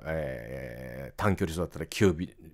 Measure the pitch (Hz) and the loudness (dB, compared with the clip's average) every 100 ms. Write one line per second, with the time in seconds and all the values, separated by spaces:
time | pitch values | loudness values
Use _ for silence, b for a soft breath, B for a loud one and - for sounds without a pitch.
0 | 78 80 69 62 57 65 64 58 64 64 | -2 -2 -2 -6 -8 -8 -8 -10 -10 -10
1 | 67 - 107 92 90 82 80 78 82 - | -12 0 2 4 2 0 -2 -2 -6 6
2 | 101 80 87 - 80 | 6 6 -2 -8 -20